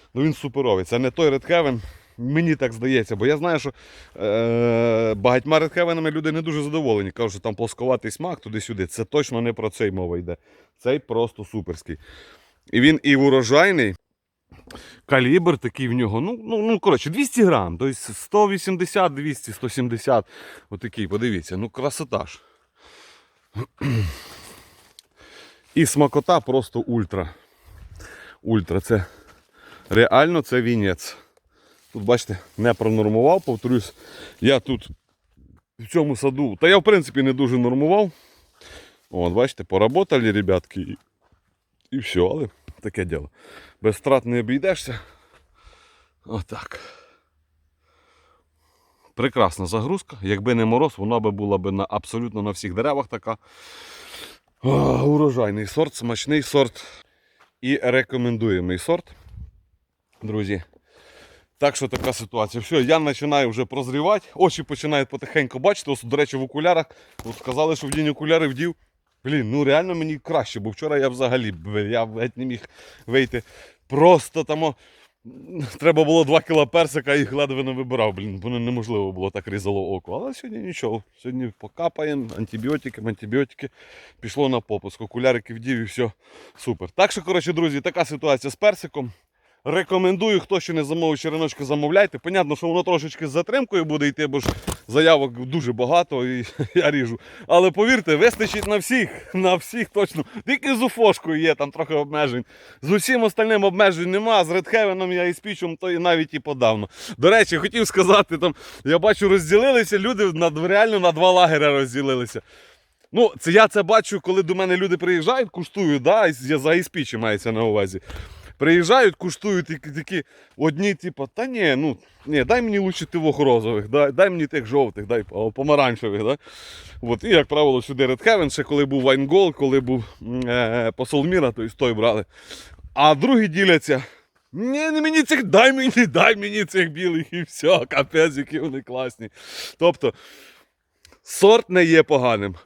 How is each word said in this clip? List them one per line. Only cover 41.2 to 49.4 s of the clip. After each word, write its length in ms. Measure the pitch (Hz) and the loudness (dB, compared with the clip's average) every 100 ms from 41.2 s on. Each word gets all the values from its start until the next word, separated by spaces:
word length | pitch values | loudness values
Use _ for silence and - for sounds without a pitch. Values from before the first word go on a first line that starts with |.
| _ _ _ _ _ _ - | _ _ _ _ _ _ -10
і 60 | 135 | -8
все, 220 | 107 90 | -4 0
але 300 | 90 147 123 _ - - | 0 0 -8 _ -20 -14
таке 240 | 104 110 90 | -12 -8 -6
діло. 240 | 80 73 _ - - - _ | -6 -10 _ -20 -20 -20 _
Без 140 | 110 104 | -2 -2
втрат 300 | - 135 113 | 0 0 0
не 140 | 120 | -4
обійдешся. 600 | 110 135 190 175 - 113 - _ _ _ _ _ _ _ _ _ _ _ - | -2 -2 -2 -4 -6 -12 -14 _ _ _ _ _ _ _ _ _ _ _ -12
Отак. 540 | 110 87 - - - - - _ _ _ _ _ _ _ _ _ _ _ _ _ _ _ _ _ _ _ _ _ - | -10 -10 -14 -16 -18 -20 -20 _ _ _ _ _ _ _ _ _ _ _ _ _ _ _ _ _ _ _ _ _ -4
Прекрасна 500 | 127 127 | -2 2